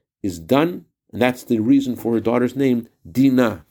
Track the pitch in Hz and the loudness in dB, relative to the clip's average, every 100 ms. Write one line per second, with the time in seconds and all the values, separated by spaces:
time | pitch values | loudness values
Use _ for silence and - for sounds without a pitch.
0 | _ _ 104 82 80 135 165 185 - _ | _ _ -8 -8 0 0 0 -4 -14 _
1 | _ 101 123 123 - 117 107 139 135 113 | _ -2 -2 -2 -2 -2 2 2 2 -6
2 | 113 113 107 123 123 131 139 120 117 _ | -2 -2 0 0 -2 0 0 0 -4 _
3 | 90 82 135 127 120 104 - | -8 0 2 4 2 -2 -14